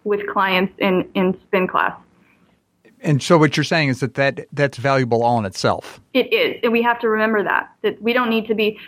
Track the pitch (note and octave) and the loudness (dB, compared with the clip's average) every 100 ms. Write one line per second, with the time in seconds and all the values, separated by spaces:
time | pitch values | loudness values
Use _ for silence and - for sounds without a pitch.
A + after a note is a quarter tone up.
0 | G#3 G3+ G3+ G#3+ F#3+ F#3 F#3+ - G3+ F#3 | -4 -4 -2 -2 0 0 0 -2 0 0
1 | F3 G3+ F#3 F#3 _ F#3+ F#3 - G2 - | -2 0 0 -2 _ -2 0 0 -2 -4
2 | - _ _ _ _ _ _ _ _ _ | -14 _ _ _ _ _ _ _ _ _
3 | - C#3+ - F3 D3+ - C#3+ E3+ D3 B2 | -2 0 4 4 4 2 0 0 0 -2
4 | B2+ - C#3 - - C#3+ C#3+ B2+ C3 C3+ | -2 0 -2 -2 -8 -2 -2 0 0 2
5 | B2+ A#2 A#2+ A#2+ G2+ - A#2+ F#2 - - | 2 2 2 0 -2 -2 0 0 -6 -20
6 | _ C4 - G#3+ D#3 - A#3+ A#3 A#3 A#3 | _ -2 0 0 0 -2 0 0 0 0
7 | A#3 G#3+ A3 G#3+ F3+ - - _ G#3+ G#3 | 0 0 0 0 0 -2 -4 _ -6 -2
8 | G#3+ A#3+ A#3+ A3+ A3 G#3+ G#3+ G#3+ | 0 0 0 0 -2 -2 -2 -4